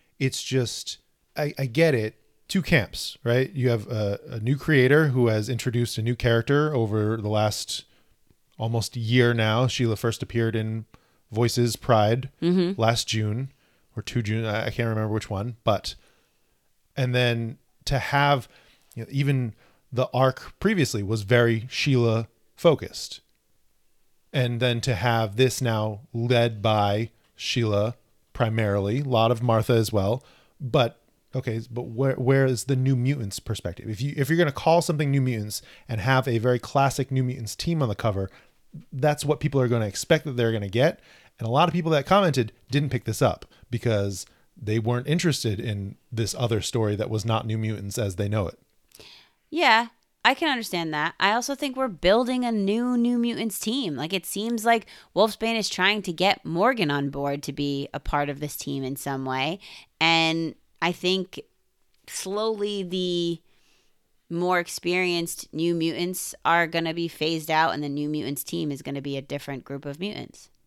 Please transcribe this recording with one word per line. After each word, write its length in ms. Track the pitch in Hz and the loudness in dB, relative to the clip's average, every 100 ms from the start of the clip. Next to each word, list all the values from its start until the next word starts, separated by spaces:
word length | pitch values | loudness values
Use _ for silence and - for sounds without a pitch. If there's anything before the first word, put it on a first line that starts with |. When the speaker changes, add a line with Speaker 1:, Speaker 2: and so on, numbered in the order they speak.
| _ _ | _ _
Speaker 1:
It's 240 | 131 - | -2 -2
just, 540 | - 131 117 - - - _ _ _ - | -2 0 0 -4 -10 -12 _ _ _ -6
I, 160 | 147 - | -4 -2
I 80 | 135 | -2
get 300 | 120 165 123 | 4 4 4
it. 200 | 107 - _ _ - | 0 -6 _ _ -4
Two 140 | 190 | -2
camps, 560 | - 156 95 - - - | 2 2 2 -6 -10 -6
right? 280 | 117 123 131 | 0 2 0
You 180 | 143 123 | 0 0
have 180 | 117 - | 0 -2
a, 320 | 110 104 101 - | -2 -2 -4 -8
a 100 | 120 | -6
new 180 | 110 139 | -2 -2
creator 520 | - 143 127 147 151 | 2 4 6 6 4
who 180 | 127 120 | 4 4
has 220 | 110 107 | 2 0
introduced 480 | 117 127 120 117 - | -4 -2 0 -2 -2
a 40 | |
new 140 | 110 123 | -2 0
character 600 | 123 117 117 143 151 139 | 2 2 4 2 2 0
over 420 | 110 107 107 110 | 0 0 0 -2
the 120 | 104 | 0
last 560 | 107 107 - - - - _ _ _ _ _ _ - | 2 2 0 -8 -10 -12 _ _ _ _ _ _ -8
almost 380 | 113 117 - 120 | -2 -2 -2 -4
year 360 | 110 123 120 | 2 6 6
now. 340 | 117 110 113 127 | 4 2 2 2
Sheila 280 | - 117 104 | 2 0 0
first 260 | 117 - | -2 -4
appeared 340 | - 117 113 110 | -4 -2 0 0
in 300 | 110 113 - - _ _ _ | -4 -6 -10 -20 _ _ _
Voices 440 | 117 120 127 120 - | 0 0 2 0 0
Pride 540 | - 113 104 123 131 - | 2 4 4 2 -4 -4
Speaker 2:
Mm-hmm. 380 | 165 185 175 196 | 0 2 0 2
Speaker 1:
last 280 | 113 117 - | 2 2 -2
June 440 | 110 107 113 135 - _ _ _ - | -2 -2 -4 -6 -12 _ _ _ -12
or 80 | |
two 180 | - 123 | -6 -4
June. 240 | 107 110 110 | -2 -2 -2
I, 220 | 104 110 | -2 -4
I 20 | |
can't 180 | 117 117 | -2 -2
remember 240 | 110 107 | -2 -2
which 200 | 107 - | -4 -4
one, 240 | 98 110 113 | -6 -6 -4
but, 320 | - 101 - - _ _ _ _ _ _ _ _ _ - | 0 0 -2 -12 _ _ _ _ _ _ _ _ _ -4
and 200 | 127 123 | 0 2
then 420 | 123 117 113 - _ _ - | 2 0 -4 -8 _ _ -4
to 120 | 135 | -2
have, 500 | - 143 143 139 - _ _ _ _ | 0 2 4 2 0 _ _ _ _
you 100 | - | -14
know, 60 | 110 | -6
even 440 | 139 139 135 120 - _ _ _ | -2 0 0 -2 -8 _ _ _
the 160 | 123 127 | -4 -2
arc 400 | 123 131 - - - | 4 2 2 -10 -2
previously 420 | 202 202 131 107 | 0 2 0 -2
was 220 | 98 110 | -4 -4
very 420 | 98 123 117 113 127 | 2 4 4 2 -2
Sheila 580 | - 151 131 117 110 117 _ _ - | -4 2 2 4 0 -4 _ _ 2
focused. 680 | 175 147 87 - - - _ _ _ _ _ _ _ _ _ _ _ | 2 2 -2 -12 -12 -14 _ _ _ _ _ _ _ _ _ _ _
And 280 | 143 123 117 | -2 0 0
then 220 | 123 117 | 0 0
to 120 | 131 | 0
have 420 | 98 120 113 110 107 | 0 2 2 0 2
this 260 | 127 - | 2 2
now 400 | 123 110 107 104 - | 0 0 -2 -4 -8
led 480 | 117 120 123 120 107 | -4 2 4 2 2
by 480 | 110 107 101 104 117 - _ _ | 2 2 2 0 -2 -8 _ _
Sheila 600 | - 127 110 101 110 - _ _ _ | -4 0 2 2 0 -4 _ _ _
primarily, 680 | - 113 110 107 101 98 123 | -2 0 2 2 2 0 -2
a 40 | |
lot 280 | 143 117 113 | 0 2 4
of 100 | 113 | 2
Martha 320 | 123 113 110 | 2 2 4
as 180 | 117 107 | 2 2
well, 320 | 107 95 127 - _ _ _ | 0 0 -2 -6 _ _ _
but 380 | 131 143 117 - _ _ _ 131 | -2 2 0 -2 _ _ _ -6
okay, 260 | 123 113 113 | -4 -6 -6
but 120 | 117 | -10
where, 320 | - 113 135 - | -8 -2 0 0
where 300 | 127 135 131 | 2 4 4
is 200 | 120 - | 2 0
the 100 | 131 | 0
New 200 | 131 127 | 2 2
Mutants 440 | 127 143 104 - | 0 -2 -4 -8
perspective? 500 | - 104 87 87 110 | -6 -6 -6 -8 -8
If 100 | 104 | -6
you, 140 | 139 139 | -4 -2
if 140 | 135 | 0
you're 80 | 165 | 2
gonna 140 | 165 | 2
call 320 | - 160 170 | 2 2 4
something 260 | 160 151 143 | 2 0 0
New 120 | 139 | 2
Mutants 420 | 127 113 104 - - - - | 2 -2 -6 -10 -12 -20 -8
and 120 | 110 | -4
have 260 | 107 131 131 | 2 2 2
a 100 | 117 | 0
very 220 | 123 123 | 2 0
classic 500 | - 143 139 - 127 | 0 0 2 0 -2
New 120 | 131 | 0
Mutants 320 | 127 127 110 - | -2 -4 -10 -6
team 260 | 165 160 | -2 0
on 80 | 127 | 0
the 60 | 101 | 0
cover, 340 | 113 98 95 - _ _ _ 147 - | -2 -2 -4 -8 _ _ _ -20 -14
that's 320 | 135 151 147 143 | -2 0 0 -2
what 140 | 147 | -2
people 200 | 120 135 | 0 2
are 80 | 123 | 2
gonna 200 | 117 107 | 2 0
expect 380 | - - 156 151 | -4 0 0 0
that 80 | 120 | 0
they're 140 | 113 | 0
gonna 180 | 113 101 | 0 -2
get. 300 | 117 156 - _ - _ _ | 2 2 0 _ -20 _ _
And 80 | 113 | -2
a 40 | |
lot 180 | 131 175 | 2 2
of 40 | |
people 180 | 170 165 | 2 2
that 160 | 151 - | 0 4
commented 440 | 196 185 131 113 - _ | 4 4 2 0 -4 _
didn't 180 | 135 143 | -2 0
pick 160 | 127 - | -2 -4
this 160 | - | 2
up 240 | 127 - - _ - | 2 0 -8 _ -8
because 560 | 120 120 104 101 95 - _ _ - | -4 0 0 0 -4 -12 _ _ -12
they 200 | 104 113 | -2 -2
weren't 260 | 113 123 135 | 0 -2 0
interested 540 | 165 170 139 113 104 | 0 2 0 -2 -2
in 360 | 117 101 98 - _ | -4 -4 -6 -10 _
this 220 | 113 110 | -4 -4
other 280 | - 120 110 | -2 0 0
story 340 | - 117 107 104 | -2 -2 0 0
that 160 | 107 | -2
was 120 | 110 | -4
not 220 | 110 110 110 | 0 -2 0
New 140 | 110 | -2
Mutants 400 | 110 104 101 120 | -4 -4 -6 -4
as 160 | 101 90 | -4 -2
they 120 | 101 | -2
know 200 | 107 87 | 0 -2
it. 100 | - _ _ _ - - - _ _ _ | -6 _ _ _ -20 -20 -20 _ _ _
Speaker 2:
Yeah, 360 | 311 285 220 233 - _ _ 233 | 0 4 4 2 -10 _ _ 2
I 80 | |
can 160 | 269 320 | 2 0
understand 440 | 240 - 175 165 | -2 -4 -6 -4
that. 200 | 151 160 - | -2 -2 0
I 140 | 196 | 2
also 200 | 233 240 | 2 -2
think 240 | 277 285 254 | -6 -6 -4
we're 100 | 262 | -4
building 560 | 170 175 220 247 254 | 0 4 4 4 -2
a 80 | 240 | -2
new 460 | 220 196 220 247 240 | 0 0 0 0 2
New 220 | 240 240 | 2 2
Mutants 400 | 233 156 220 - | 0 -2 -4 -4
team. 360 | 220 262 208 135 | -4 -2 -4 -4
Like, 180 | 156 | -4
it 120 | 190 - | -4 -4
seems 400 | - 220 240 220 | -6 -4 0 2
like 220 | 233 - - - 170 | 2 0 -18 -6 2
Wolfsbane 420 | 214 - 226 226 | 2 2 -2 -2
is 120 | 190 | -2
trying 320 | - 185 214 | 2 2 2
to 100 | 185 | -2
get 320 | 160 190 - | 0 2 2
Morgan 460 | 160 170 226 240 151 | -2 0 2 2 0
on 220 | 143 139 | 0 -2
board 320 | 143 143 143 | -4 -4 -4
to 100 | 147 | -6
be 340 | 143 143 139 139 | -6 -4 -4 -6
a 60 | 139 | -8
part 300 | - 151 143 | -2 -2 -2
of 100 | 139 | -4
this 180 | 147 - | -8 -8
team 260 | - 139 | -8 -6
in 120 | 131 139 | -6 -6
some 280 | 143 135 | -6 -6
way. 360 | 131 131 139 196 - - - _ | -4 -2 -2 -4 -12 -20 -20 _
And 540 | 165 165 160 165 160 - _ _ | 2 4 2 0 -4 -8 _ _
I 100 | 170 | -4
think 480 | 175 180 190 180 - - _ _ _ _ _ - | -2 0 -2 -2 -10 -18 _ _ _ _ _ -14
slowly 760 | - 190 202 220 214 208 202 | -12 -6 -4 -2 -2 -2 -4
the 580 | 180 185 180 175 170 165 _ _ _ _ _ _ _ _ _ | -4 -2 -2 0 -2 -4 _ _ _ _ _ _ _ _ _
more 300 | 170 180 180 | -4 0 0
experienced 920 | 170 - 175 180 180 170 170 - - | -2 -6 -2 0 0 0 -4 -8 -10
New 220 | 156 170 170 | -2 0 0
Mutants 600 | 165 143 175 185 - - | 0 -2 -4 -4 -10 -6
are 240 | - 170 165 | 0 2 2
gonna 260 | 165 165 | -2 -4
be 140 | 165 165 | -4 -6
phased 440 | - 156 160 156 | -2 -2 -2 0
out, 220 | 156 160 | 2 2
and 100 | 110 | 0
the 40 | 147 | -4
New 220 | 143 147 | -4 -4
Mutants 340 | 151 123 143 | -4 -4 -6
team 280 | - 170 156 | -6 -6 -4
is 100 | 139 | -6
gonna 200 | 139 139 | -8 -8
be 140 | 139 139 | -6 -8
a 40 | |
different 420 | 135 143 - 135 | -8 -10 -8 -12
group 220 | - 139 143 | -10 -10 -10
of 140 | 143 | -8
mutants. 500 | 202 - - - - _ | -8 -8 -14 -18 -20 _